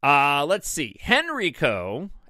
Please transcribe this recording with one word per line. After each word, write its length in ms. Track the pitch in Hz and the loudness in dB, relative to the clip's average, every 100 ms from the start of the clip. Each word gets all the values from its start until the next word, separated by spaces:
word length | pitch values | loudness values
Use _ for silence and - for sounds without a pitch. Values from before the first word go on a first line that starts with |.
Uh, 420 | 139 143 143 143 151 | 4 4 4 0 0
let's 220 | 202 - | -2 -2
see. 300 | - 120 - - | -6 -6 -8 0
Henrico 1040 | 254 339 285 180 - 139 98 90 117 196 - | 2 2 -2 -4 0 -2 0 -4 -8 -10 -16